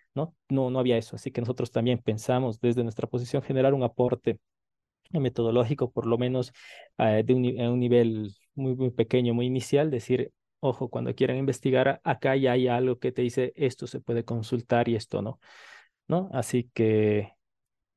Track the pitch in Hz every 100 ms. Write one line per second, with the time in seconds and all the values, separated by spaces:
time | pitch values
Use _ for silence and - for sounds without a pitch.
0 | _ 139 160 _ - 135 127 127 123 117
1 | 110 113 135 - 117 123 120 120 117 123
2 | - 110 - 127 127 110 123 120 117 110
3 | - 123 123 139 - 131 131 139 123 -
4 | 123 123 - - _ _ _ _ _ _
5 | _ 165 131 120 113 120 117 143 123 -
6 | 110 117 123 131 - - - - - -
7 | 113 107 113 127 123 120 120 123 123 120
8 | 117 110 104 - _ - 131 127 127 123
9 | 113 127 120 117 127 127 - 139 156 127
10 | - 127 - _ _ - 139 123 120 123
11 | 123 120 131 127 135 127 139 127 135 135
12 | - 131 135 135 131 123 127 120 127 120
13 | 131 123 123 127 127 - 135 - 127 127
14 | - 117 117 117 110 123 - 120 117 113
15 | - 101 101 - _ - - - _ _
16 | - 165 190 135 120 123 120 - 110 110
17 | 107 104 104 _ _ _ _ _ _